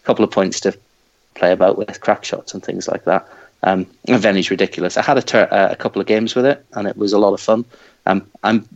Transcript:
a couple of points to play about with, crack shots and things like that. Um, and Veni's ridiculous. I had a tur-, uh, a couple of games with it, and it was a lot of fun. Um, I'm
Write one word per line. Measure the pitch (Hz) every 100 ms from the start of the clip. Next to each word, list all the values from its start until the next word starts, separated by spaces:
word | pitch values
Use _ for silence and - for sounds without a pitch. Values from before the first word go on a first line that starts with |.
a | -
couple | 117
of | 110
points | - 95 -
to | 101 - _ _ _ _ _
play | - 90
about | 90 92 -
with, | 110 -
crack | - 104
shots | - - -
and | 98
things | - 95 -
like | -
that. | - 90 - - - -
Um, | - 95 90 _ -
and | 123
Veni's | 107 98 85
ridiculous. | 90 95 - 87 -
I |
had | 107 139
a |
tur-, | - 120 -
uh, | 101 95
a | -
couple | - -
of | 95
games | 107 113
with | 123 127
it, | 143 _
and | - 104
it | -
was | 104
a | 101
lot | 104
of | 98
fun. | - 110 120 - - _ -
Um, | 95 - -
I'm | 104 110 101